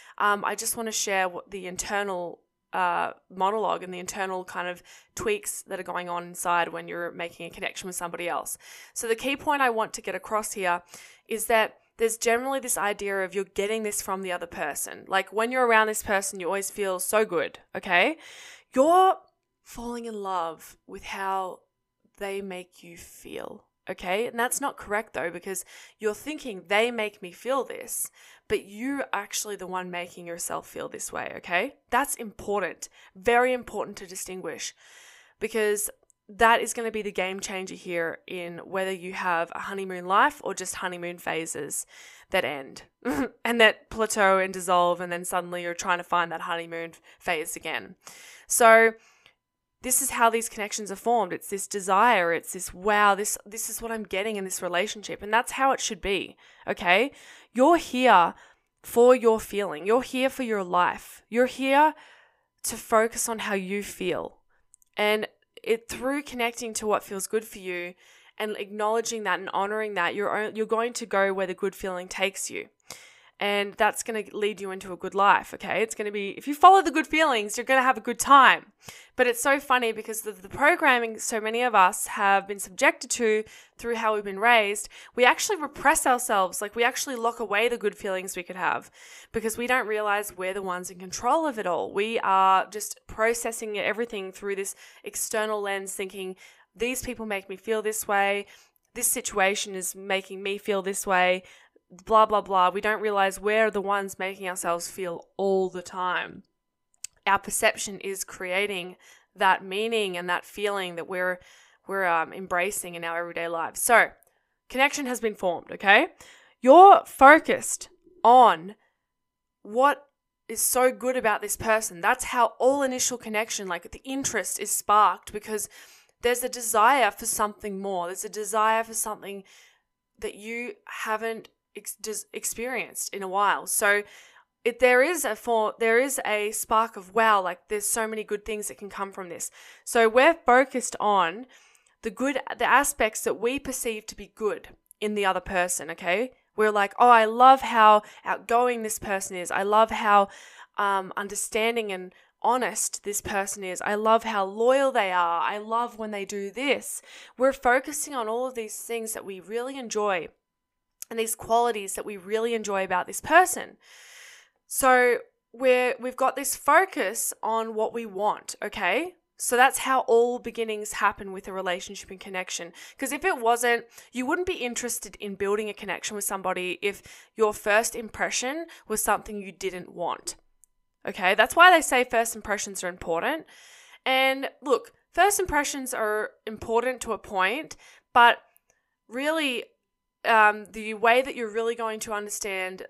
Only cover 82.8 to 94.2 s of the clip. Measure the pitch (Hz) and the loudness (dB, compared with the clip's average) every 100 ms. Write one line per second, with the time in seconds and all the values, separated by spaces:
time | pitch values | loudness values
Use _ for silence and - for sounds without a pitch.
82.8 | 277 320 247 - 226 214 214 - _ - | 2 2 -4 -2 0 0 -4 -14 _ -12
83.8 | 233 226 226 214 202 190 233 233 202 208 | -6 -2 0 -2 -4 0 4 4 4 -2
84.8 | - - - - 247 320 - 370 277 - | -8 -16 -6 4 4 4 0 -4 -6 0
85.8 | 277 254 285 247 - 208 185 185 208 233 | 2 4 4 2 2 0 0 -2 -6 0
86.8 | 240 254 294 240 226 240 208 202 240 233 | 0 0 -6 -4 -4 -4 -2 0 0 0
87.8 | 202 196 202 185 190 185 180 185 165 - | -6 -6 -6 -6 -6 -10 -10 -4 -2 -2
88.8 | - - - - - 226 220 220 240 254 | -6 -20 -20 -20 -10 -6 -6 -4 -2 0
89.8 | 208 214 208 202 208 185 185 196 190 180 | 0 -2 0 -2 -4 -6 -6 -4 -6 -6
90.8 | 180 180 185 - 240 311 311 220 185 156 | -10 -14 -14 -4 0 0 0 -4 -2 -2
91.8 | 98 196 220 226 - 190 190 190 - 208 | -2 -4 -2 -2 2 4 6 4 2 -8
92.8 | - - - - 220 226 233 226 220 202 | -12 -14 -12 -2 0 0 -4 -8 -8 -4
93.8 | 175 214 233 208 | -2 -2 -6 -8